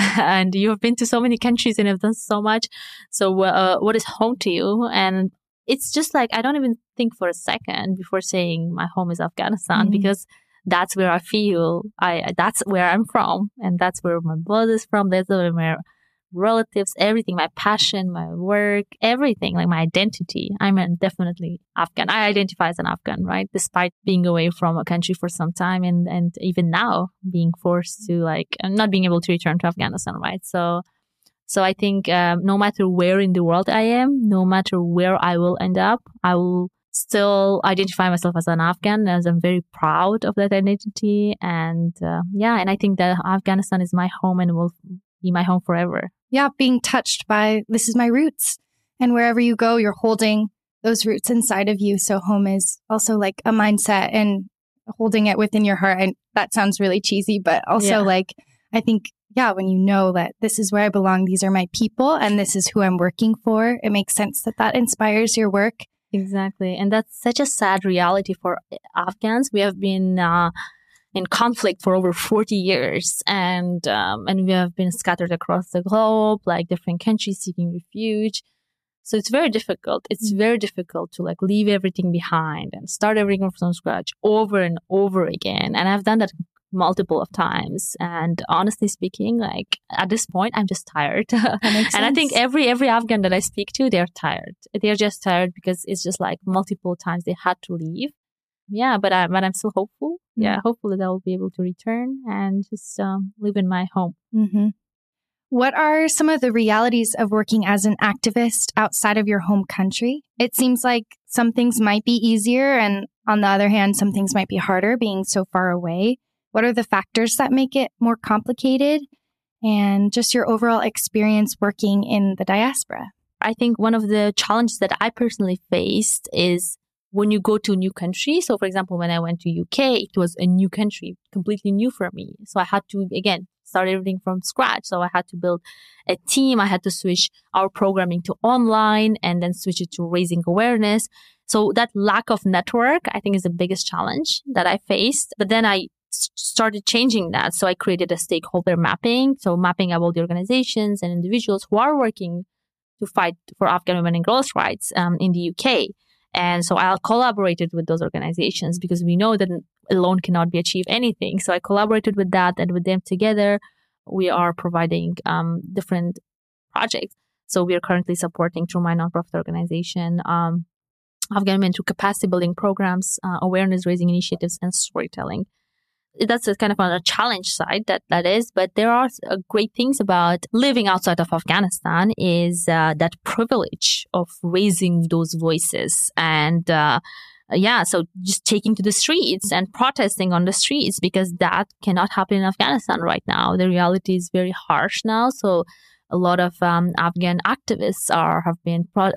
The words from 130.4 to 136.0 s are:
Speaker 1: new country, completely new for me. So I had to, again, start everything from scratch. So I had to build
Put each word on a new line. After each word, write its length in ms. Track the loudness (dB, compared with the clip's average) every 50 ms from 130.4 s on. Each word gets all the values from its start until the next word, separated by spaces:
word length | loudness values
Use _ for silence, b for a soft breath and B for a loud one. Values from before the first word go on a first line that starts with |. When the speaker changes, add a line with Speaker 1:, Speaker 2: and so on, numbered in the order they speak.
| 0
Speaker 1:
new 220 | 2 4 4 2 0
country, 460 | 0 0 -2 -2 -2 -6 -12 -14 -14 _ _ _
completely 400 | -8 -6 -4 -4 -4 -4 -2 -2
new 180 | 0 2 0 0
for 200 | -2 -4 -6 -6
me. 240 | -6 -10 -14 -14 -16 -20 -20
So 140 | -6 -2 -2
I 60 | -2
had 180 | 0 -2 -4 -4 _
to, 160 | -6 -6 -6 -4 -4
again, 320 | -2 -2 -2 -2 -2 -4 -14 _ _ _
start 240 | -4 -2 0 0 0
everything 320 | 0 -2 -2 -4 -6 -4
from 200 | -4 -4 -6 -4
scratch. 400 | -6 -8 -2 0 0 0 0 -2 -4
So 160 | -4 -4 -2
I 80 | -2 0 -2
had 120 | -2 -2 _
to 80 | -10 -4
build 240 | -2 -2 -2 -2 B B B B B B B B